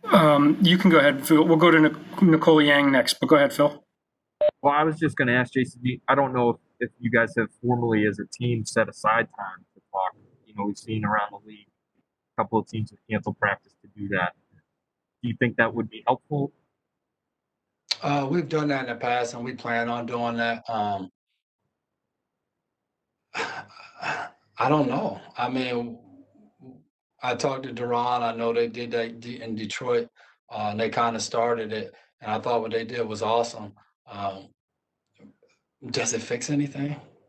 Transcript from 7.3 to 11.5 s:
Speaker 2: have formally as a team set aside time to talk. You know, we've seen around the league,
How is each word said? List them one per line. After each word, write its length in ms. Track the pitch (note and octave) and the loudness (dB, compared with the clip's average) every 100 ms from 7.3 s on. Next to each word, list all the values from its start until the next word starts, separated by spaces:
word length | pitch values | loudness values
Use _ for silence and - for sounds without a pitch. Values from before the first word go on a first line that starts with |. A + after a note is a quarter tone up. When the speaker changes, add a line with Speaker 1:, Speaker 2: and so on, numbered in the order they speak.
| - | 0
Speaker 2:
have 120 | A2 _ | -4 _
formally 460 | A#2+ B2 A#2+ A2 G#2+ | -2 0 0 2 0
as 100 | G2+ | -2
a 60 | - | -10
team 340 | - A#2+ A#2+ G#2+ | -6 -4 -2 -2
set 220 | - A2 | -2 -2
aside 400 | - G#2+ A2+ A2 - | -2 0 0 -2 -8
time 280 | G2+ F#2 _ _ | -14 -14 _ _
to 60 | _ | _
talk. 220 | G2 F#2 - _ _ _ | -4 -4 -6 _ _ _
You 80 | G#2 | -8
know, 80 | G2+ | -8
we've 100 | G2 | -8
seen 260 | - A2 | -8 -4
around 300 | G#2 G#2+ G#2 | -2 -2 -2
the 120 | G2+ | -10
league, 220 | G#2+ | -20